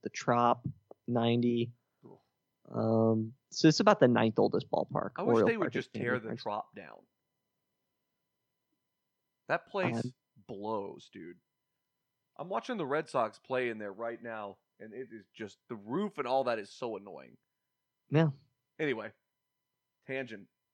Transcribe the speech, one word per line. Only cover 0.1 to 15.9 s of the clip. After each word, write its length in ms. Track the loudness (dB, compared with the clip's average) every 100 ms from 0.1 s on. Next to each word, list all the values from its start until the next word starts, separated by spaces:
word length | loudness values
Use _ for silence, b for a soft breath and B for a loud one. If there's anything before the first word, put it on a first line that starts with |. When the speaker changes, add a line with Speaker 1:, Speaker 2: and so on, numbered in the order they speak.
Speaker 1:
Trop, 520 | -6 0 4 4 2 -2 -10 _ -14 -2
ninety. 640 | 2 2 4 2 0 -2 -6 _ _
Speaker 2:
Cool. 180 | -20 -20 _ _ _ _ -10
Speaker 1:
Um, 640 | -2 2 4 4 4 0 -8 _
so 180 | 4 6
it's 120 | 8
about 200 | 6 8
the 80 | 8
ninth 300 | 6 4 4
oldest 320 | 2 2 -2
ballpark. 440 | -2 -2 -4 -4 -4
Speaker 2:
I 80 |
wish 140 | 2 4
Speaker 1:
Oriole 100 | 4
Speaker 2:
they 100 | 2
would 60 |
Speaker 1:
Park 120 | -2 -4
is 100 | -6
Speaker 2:
just 80 | -6
tear 180 | -4
the 60 | -4
Speaker 1:
different. 200 | -4 -8
Speaker 2:
Trop 260 | -6 -6 -8 -14
down. 240 | -18 -20 _ _ _ _ _ _ _ _ _ _ _ _ _ _ _ _ _ _ _ _ _ _ _ _ -4
That 200 | -4 -2
place 280 | -2 0 0 -4
Speaker 1:
Um, 80 | -8 _ _ -16
Speaker 2:
blows, 600 | -10 -6 -6 -6 -12 -18
dude. 260 | -18 -16 -18 _ _ _ _ _ _ _ _ _ -14
I'm 120 | -8
watching 280 | -6 -4 -4
the 80 | -2
Red 240 | -2 -2
Sox 300 | -2 -2 -4
play 300 | -6 -2 -2
in 100 | -4
there 120 | -8
right 300 | -8 -8 -8
now, 360 | -8 -8 -10 -12 _ _
and 140 | -14
it 160 | -12 -12
is 140 | -14 -18 -12
just, 220 | -12 -14 -12
the 80 | -12
roof 420 | -4